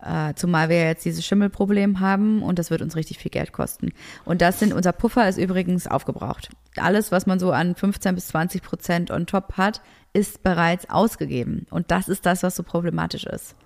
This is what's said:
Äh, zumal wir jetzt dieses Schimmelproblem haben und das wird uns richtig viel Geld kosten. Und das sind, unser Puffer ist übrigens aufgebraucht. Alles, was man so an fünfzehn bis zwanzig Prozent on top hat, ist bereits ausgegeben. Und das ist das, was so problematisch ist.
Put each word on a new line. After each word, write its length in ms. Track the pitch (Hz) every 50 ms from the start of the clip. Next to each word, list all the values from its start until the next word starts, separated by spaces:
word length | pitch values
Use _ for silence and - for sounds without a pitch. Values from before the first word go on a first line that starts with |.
| -
Äh, 300 | - 165 160 156 151 147
zumal 380 | - - 175 170 160 160 160
wir 120 | 170 170 165
jetzt 220 | 160 165 - -
dieses 220 | 170 165 165 165
Schimmelproblem 760 | - 196 202 208 196 - - 202 196 208 202 202 202 196 185
haben 420 | 190 190 196 196 208 214 214 214 -
und 160 | - 180 175
das 120 | 165 -
wird 100 | 160 -
uns 160 | - 160 160
richtig 220 | 160 160 - 160 -
viel 120 | - -
Geld 220 | - - - - -
kosten. 380 | - - - - - - - - - - - - - -
Und 160 | - 175 175
das 180 | 175 175 190 -
sind, 140 | 214 208 -
unser 200 | - 175 180 175
Puffer 360 | - - 226 - 254 226 185
ist 80 | 185
übrigens 500 | - - 185 185 185 180 175 180 180 -
aufgebraucht. 640 | - - 139 - - - - - - - - - - - - _ _ -
Alles, 360 | - - 170 196 214 214 - 175
was 140 | 190 185
man 120 | 196 185 185
so 140 | 185 185 139
an 220 | 127 165 175 175
fünfzehn 400 | - - 202 196 - - 196 185
bis 140 | 180 - -
zwanzig 340 | - 156 165 180 - 180 -
Prozent 480 | - - - - - 175 170 175 -
on 160 | - - 170
top 320 | - - 190 - - - -
hat, 240 | 190 208 214 - - - - _ _ _ -
ist 280 | 202 202 - - - -
bereits 460 | 196 180 165 170 170 175 180 - -
ausgegeben. 760 | - 170 208 233 - - 156 147 143 123 120 156 156 160 165 -
Und 200 | - 170 170 -
das 180 | 185 185 185 -
ist 160 | 190 - -
das, 180 | 175 180 180 -
was 140 | 185 -
so 60 | - 175
problematisch 640 | - - 170 170 170 165 165 160 165 - - -
ist. 280 | - - - - - - - _